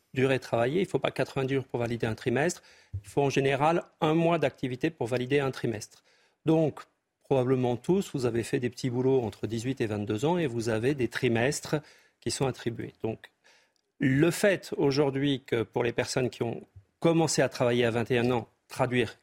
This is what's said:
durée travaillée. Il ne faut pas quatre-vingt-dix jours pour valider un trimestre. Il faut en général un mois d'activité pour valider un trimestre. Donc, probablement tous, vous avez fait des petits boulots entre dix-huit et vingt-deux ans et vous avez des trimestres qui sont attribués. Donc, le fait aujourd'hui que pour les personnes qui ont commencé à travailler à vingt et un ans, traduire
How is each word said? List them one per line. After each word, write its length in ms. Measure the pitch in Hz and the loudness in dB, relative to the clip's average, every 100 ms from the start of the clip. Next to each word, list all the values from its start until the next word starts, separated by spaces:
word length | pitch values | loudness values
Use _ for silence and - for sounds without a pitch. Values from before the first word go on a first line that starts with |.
| _ | _
durée 240 | 131 131 127 | 0 2 2
travaillée. 440 | - 117 123 180 | 0 0 2 0
Il 20 | |
ne 60 | 180 | -2
faut 100 | 143 | -2
pas 100 | - | -2
quatre-vingt-dix 460 | - 135 139 131 135 | -2 -4 -2 0 -2
jours 80 | |
pour 160 | 127 120 | -2 -4
valider 260 | 117 117 117 | -2 -2 -4
un 80 | |
trimestre. 480 | 110 127 120 165 - - - - | -2 -2 0 0 -4 -16 -20 -12
Il 160 | 98 - | -12 -4
faut 140 | - | 0
en 80 | 139 | 0
général 500 | 135 135 135 151 170 - - | 2 0 2 2 2 -2 -2
un 140 | 160 | 2
mois 240 | 165 165 170 | 2 2 2
d'activité 540 | 139 - 127 127 165 | 0 -2 -8 -2 -4
pour 160 | - 117 | -2 -2
valider 320 | 127 127 143 | -2 0 0
un 100 | 135 | 0
trimestre. 540 | - 120 104 - - _ _ _ _ 151 | -4 -6 -6 -10 -20 _ _ _ _ 2
Donc, 360 | 160 151 - - _ _ _ | 2 2 -2 -18 _ _ _
probablement 540 | - 135 123 131 123 123 | 0 0 2 2 2 -2
tous, 340 | - 196 - | 0 0 0
vous 140 | 143 123 | -2 -2
avez 160 | 117 | -2
fait 160 | 107 135 | -2 -2
des 100 | 120 | -2
petits 220 | - 131 | -4 -4
boulots 320 | 120 127 135 | 0 2 2
entre 240 | 110 - 110 | 0 -6 -6
dix-huit 340 | 113 123 127 | -4 -4 -4
et 60 | 113 | -2
vingt-deux 360 | 104 104 107 | -2 -2 0
ans 140 | 143 175 | 0 0
et 80 | 147 | -2
vous 240 | 117 110 | -2 -2
avez 240 | 110 123 | 0 0
des 140 | 147 117 | 0 -4
trimestres 680 | - 127 113 127 151 - 151 - - _ _ | 0 0 2 0 -2 -4 -4 -6 -20 _ _
qui 100 | 120 | -6
sont 160 | - 131 | -2 -2
attribués. 480 | - 120 117 117 - | -2 -8 -8 -12 -8
Donc, 300 | 113 113 - _ _ _ _ _ _ - | -8 -8 -14 _ _ _ _ _ _ -2
le 320 | 139 135 170 | 0 4 2
fait 460 | - 208 165 - - | 4 2 2 -4 0
aujourd'hui 640 | 143 135 143 135 143 131 | 2 2 2 2 0 -2
que 200 | - 117 | -2 -2
pour 200 | 107 - | -2 -2
les 100 | 120 | -2
personnes 360 | 113 123 131 123 | -2 -2 -2 -2
qui 140 | - | -2
ont 180 | 120 - - - _ - | -6 -6 -12 -20 _ 0
commencé 420 | 165 165 156 - | 2 4 2 2
à 80 | 131 | 0
travailler 360 | - 123 123 117 | 2 2 4 2
à 40 | |
vingt 220 | 117 113 | 0 0
et 80 | 123 | 2
un 100 | 123 | 2
ans, 180 | 123 110 _ - | 0 -4 _ -12
traduire 500 | - 123 123 110 - | -2 0 0 -2 -6